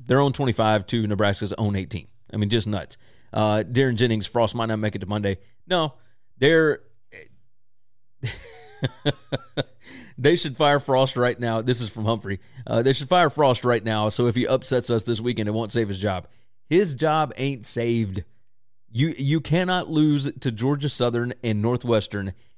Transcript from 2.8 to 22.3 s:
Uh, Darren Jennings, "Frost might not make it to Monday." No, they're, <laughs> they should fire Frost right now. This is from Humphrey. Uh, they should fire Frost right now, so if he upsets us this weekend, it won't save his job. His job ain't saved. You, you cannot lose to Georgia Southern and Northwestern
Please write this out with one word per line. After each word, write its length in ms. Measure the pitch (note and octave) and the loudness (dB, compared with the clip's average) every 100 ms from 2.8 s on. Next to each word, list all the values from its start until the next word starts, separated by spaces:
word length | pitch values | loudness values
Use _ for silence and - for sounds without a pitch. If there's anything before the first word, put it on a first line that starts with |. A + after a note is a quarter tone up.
| - - - - - | -8 -16 -20 -20 -8
Uh, 300 | - G#2+ G#2+ A2 | 0 2 2 0
Darren 300 | B2 C3+ A2+ | 2 2 2
Jennings, 320 | B2 A2 G2 | 0 0 -2
"Frost 260 | A#2+ A2 | 0 0
might 140 | A#2 A2+ | 0 -2
not 100 | A2 | -2
make 180 | G#2+ G2+ | -2 -4
it 40 | |
to 80 | F#2+ | -4
Monday." 320 | G#2 G2+ F#2+ - - - | -2 -2 -4 -8 -14 -2
No, 300 | F3+ D3+ - - - - - | -2 -2 -6 -20 -20 -16 0
they're, 440 | C#3 E3 D#3 - - - - - - - - - - - - - - - | 4 6 4 0 -6 -20 -20 -20 -20 -20 -20 -20 -20 -20 -20 -20 -20 -10
<laughs> 80 | A#2+ - - - - - C3 - D3 - - C3 - - - - - - - - | -10 -10 -16 -20 -20 -8 -8 -4 -4 -4 -6 -10 -8 -8 -8 -10 -20 -20 -18 0
they 180 | C3+ F3 | 2 2
should 200 | D#3 B2 | 0 2
fire 240 | D3 C#3+ | 4 4
Frost 380 | C#3 C3 C3 B2 | 2 2 2 2
right 220 | B2 A2+ | 0 0
now. 220 | A#2 A2+ | -2 -2
This 200 | A#2+ A#2+ | 0 -2
is 80 | A2 | -2
from 160 | A2+ G#2+ | -4 -2
Humphrey. 340 | A2+ G2 G2 - - A#2 | -2 -4 -8 -10 -14 -2
Uh, 160 | A2+ | 0
they 100 | B2+ | 2
should 160 | C3+ C3+ | 0 2
fire 220 | F3+ D#3+ | 4 4
Frost 340 | D3+ C#3 A#2+ B2 | 4 2 4 2
right 180 | A#2 | 0
now, 260 | G#2+ A2 G#2+ | 0 0 0
so 180 | - A#2+ | 2 2
if 80 | A#2 | 2
he 100 | A#2 | 0
upsets 460 | C3 - B2+ - | 0 0 -2 0
us 120 | A#2 | -2
this 160 | A#2 A2 | 0 -4
weekend, 300 | A#2+ G#2+ G#2 | -2 -2 -2
it 40 | |
won't 180 | A2 A2 | -4 -2
save 180 | A#2 G#2 | -2 -2
his 100 | F#2+ | -2
job. 280 | G2+ F#2 - - - - - | -4 -4 -8 -20 -20 -16 0
His 260 | E3 F#3+ | 0 2
job 400 | C3 D#3 D#3 D3 - | 0 0 0 -2 -2
ain't 280 | C#3 C3 G#2 | -4 -4 -8
saved. 580 | B2 A#2 A#2 G#2 F#2 - - - - - - - | -4 0 0 -2 -4 -10 -16 -20 -20 -20 -20 -8
You, 220 | A2+ D#3+ - | -2 0 0
you 220 | C#3 D#3+ | -2 0
cannot 500 | - E3 F3+ F3+ - | 0 0 0 -2 0
lose 420 | D#3 D#3 D3 C3+ - | 2 2 2 -2 -6
to 120 | C3 | -6
Georgia 380 | A2 B2+ C#3+ C#3+ | -2 -2 0 -2
Southern 440 | - A#2+ A#2 A#2+ - | 0 0 0 -2 -4
and 180 | A#2 G#2+ | -2 0
Northwestern 720 | A2 B2 B2 A2 - G#2 G2 | 0 0 0 0 0 -6 -6